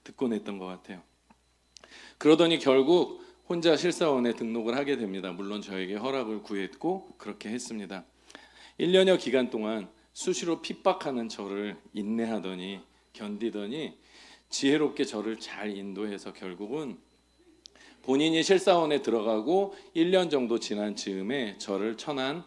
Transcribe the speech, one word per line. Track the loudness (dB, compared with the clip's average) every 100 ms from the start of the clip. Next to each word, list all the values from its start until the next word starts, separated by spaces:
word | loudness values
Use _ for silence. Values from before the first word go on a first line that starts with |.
듣곤 | -20 -4 -2
했던 | -2 -4 -8
것 |
같아요. | -10 -12 -14 -16 _ _ _ _ _ _ _ -20 -20 -20 -20 0
그러더니 | 6 8 6 4
결국 | 6 6 6 4 4 -6 -18 _ -6
혼자 | 0 4 4
실사원에 | 2 2 2 4 2 0
등록을 | -4 -2 -2
하게 | -2 -2 -2
됩니다. | -2 -6 -8
물론 | -8 -8 -8
저에게 | -8 -6 -4 -4
허락을 | -4 -4 -4 -8
구했고 | -6 -6 -6 -4 -4 -4 -8 -16
그렇게 | -14 -12 -8
했습니다. | -8 -8 -10 -8 -10 -12 _ _ -20 -20 -20 -20 -2
일 | 4
년여 | 6 6 4
기간 | 4 2 2
동안 | -2 -2 -4 -8 _ _
수시로 | -6 -4 -2 -2 -4
핍박하는 | -4 0 0 0 -2 -4 -6
저를 | -8 -6 -6 -6 -8 -12
인내하더니, | -8 -4 -2 -2 -2 -4 -8 -8 -10 -14 _ _
견디더니 | -12 -10 -4 -4 -4 -6 -6 -8 -12 _ -20 -20 -20 -10
지혜롭게 | 0 2 4 2 0
저를 | -4 -2 -4 -6
잘 | -10 -8 -8 -8
인도해서 | -8 -6 -6 -8 -12
결국은 | -12 -12 -8 -8 -6 -8 -10 _ _ _ _ _ _ -20 _ -20 _
본인이 | 0 4 4 4
실사원에 | 6 6 6 4 4 2
들어가고 | 2 0 2 0 2 2 0 -6 -8
일 | 0 4
년 | 4 4
정도 | 0 2 -2
지난 | -2 -2 -2 -4
즈음에 | -6 -6 -4 -4 -4 -8
저를 | -4 -2 -2 -4
천안 | -6 -4 -4 -4